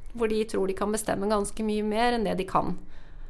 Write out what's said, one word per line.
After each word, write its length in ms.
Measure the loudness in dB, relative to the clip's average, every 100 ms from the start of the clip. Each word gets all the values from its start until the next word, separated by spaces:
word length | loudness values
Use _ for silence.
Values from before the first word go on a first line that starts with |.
| -8 -2
hvor 100 | 0
de 140 | 2 0
tror 200 | 2 0
de 60 |
kan 180 | 0 0
bestemme 360 | 0 0 0 2
ganske 320 | 2 0 -2
mye 200 | -2 0
mer 300 | 0 2 4
enn 100 | 4
det 140 | 2 0
de 80 | 0
kan. 340 | 2 2 -2 -4 -8 -10 -10 -10